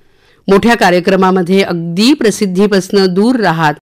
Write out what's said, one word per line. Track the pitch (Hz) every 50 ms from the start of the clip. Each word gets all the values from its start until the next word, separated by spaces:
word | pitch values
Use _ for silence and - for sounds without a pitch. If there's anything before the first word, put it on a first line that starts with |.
| _ _ _ _ _ _ _ _ _ -
मोठ्या | 196 196 196 233 233
कार्यक्रमामध्ये | 226 220 185 175 180 165 208 190 185 190 185 185 185 185 160 190 196
अगदी | 190 - 175 170 165 170 170 185 220 254 302
प्रसिद्धीपासनं | - 254 208 196 - 214 190 185 185 208 202 208 190 180 - - 196 190 185
दूर | 180 190 208 240 262
राहत | 240 208 175 165 160 160 151 147 -